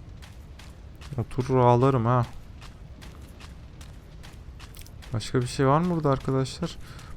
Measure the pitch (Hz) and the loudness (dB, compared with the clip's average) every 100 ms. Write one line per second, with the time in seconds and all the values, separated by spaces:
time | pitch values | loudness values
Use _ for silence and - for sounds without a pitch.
0 | - - - - - - - - - - | -16 -14 -16 -16 -14 -14 -14 -14 -16 -14
1 | - 123 110 - 127 131 123 120 135 135 | -6 -4 -2 -2 4 6 8 10 8 6
2 | 113 123 117 - - - - - - - | 6 4 2 -4 -12 -14 -14 -14 -16 -14
3 | - - - - - - - - - - | -14 -14 -16 -14 -14 -14 -14 -14 -14 -16
4 | - - - - - - - - - - | -16 -16 -14 -14 -14 -14 -14 -12 -12 -12
5 | - 110 - 131 123 - 135 147 180 170 | -6 -6 0 0 0 4 6 6 4 2
6 | 156 135 - 135 131 - 165 - - - | 2 2 2 0 0 -2 -6 -6 -12 -12
7 | - | -12